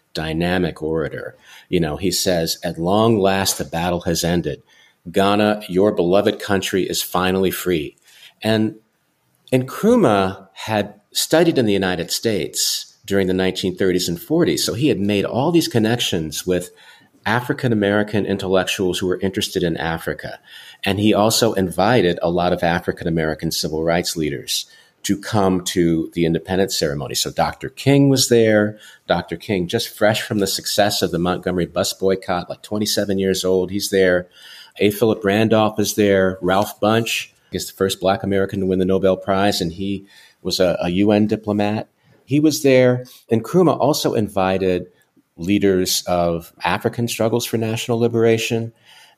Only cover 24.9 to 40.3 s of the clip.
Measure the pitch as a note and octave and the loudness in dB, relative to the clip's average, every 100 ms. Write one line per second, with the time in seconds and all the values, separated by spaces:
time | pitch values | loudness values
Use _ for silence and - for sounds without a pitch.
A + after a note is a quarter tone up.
24.9 | _ - G2 - A2 F#2+ F#2 F2+ F#2 E2+ | _ -4 -4 -2 0 2 0 -2 0 2
25.9 | D#2+ D#2+ E2+ E2 E2 - F#2 G2 - D#2+ | 2 -2 0 0 0 -2 -2 0 -2 -2
26.9 | C#2+ B1+ A#1+ D2 C#2 D2+ - C2+ - C3+ | -4 -6 -6 -6 -2 -4 -4 -12 -2 2
27.9 | C#3+ C#3 C3+ - A#2 A2 G#2+ G#2 G#2+ - | 4 4 4 4 4 4 4 2 -4 -20
28.9 | - - F2 - E2+ - G2 F2 A#2 - | -12 -2 -2 -2 -10 -4 -4 -2 -4 -4
29.9 | - G#2+ A#2+ - G#2+ G2 - - - G2+ | 0 2 2 -2 -2 0 -2 -4 0 0
30.9 | - F2+ E2+ F2+ F2+ F#2 F2+ E2+ F2 G2 | 2 -2 0 0 -2 -2 -2 -2 -2 -4
31.9 | - F#2+ F#2+ - F2 F2 - - G#2+ G#2 | -2 0 0 -2 -6 -6 -14 -8 -6 -2
32.9 | - G2+ F#2+ F#2+ F#2 F#2 F#2 F2+ G2+ - | -2 -2 0 0 0 0 0 0 -4 0
33.9 | G2 F#2 F2+ F2+ _ - - - - G2+ | 2 4 2 -2 _ -20 -20 -14 -2 0
34.9 | G#2 A2+ G#2 F#2+ G#2 A2 A2 G#2+ G#2 G2+ | 2 0 2 0 2 4 4 2 0 -2
35.9 | - G#2 G2 F#2+ F#2 F2+ F#2+ G#2 - G#2 | 2 4 4 2 0 0 0 0 -2 0
36.9 | A2+ A#2 - - _ - F#2 - - F#2+ | 2 0 -6 -8 _ -10 -8 -8 -2 -2
37.9 | F#2+ F#2 G2 G2 G2 G2 G2 F#2+ F#2 F#2 | 0 0 0 0 0 -2 -2 0 0 2
38.9 | F#2+ F#2+ F#2 - F#2+ G2+ - F2 E2+ G2 | 2 2 0 0 0 2 0 -4 -4 -6
39.9 | G2 - - - | -6 -10 -20 -20